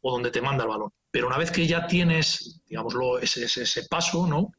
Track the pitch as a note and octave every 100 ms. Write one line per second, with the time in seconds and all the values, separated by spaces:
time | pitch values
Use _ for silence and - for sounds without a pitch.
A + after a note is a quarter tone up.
0 | B2+ A#2+ B2 A#2+ C3 C3+ A2+ G#2+ G#2 -
1 | _ B2 B2 C3+ E3+ F3 E3 E3+ E3+ F3+
2 | E3+ D#3+ D3+ - - - - - A2+ A#2+
3 | B2+ B2 A#2 A#2+ A#2+ B2 A#2 - - D#3+
4 | - E3+ F3+ D3 G#3